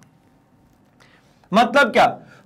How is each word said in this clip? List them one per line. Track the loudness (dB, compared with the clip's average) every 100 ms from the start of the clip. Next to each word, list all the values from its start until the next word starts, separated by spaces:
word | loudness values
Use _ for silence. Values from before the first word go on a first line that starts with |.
| _ _ _ _ _ _ _ _ _ _ _ _ _ _ -4
मतलब | -2 0 0 0
क्या, | 2 0 -2 -18 -20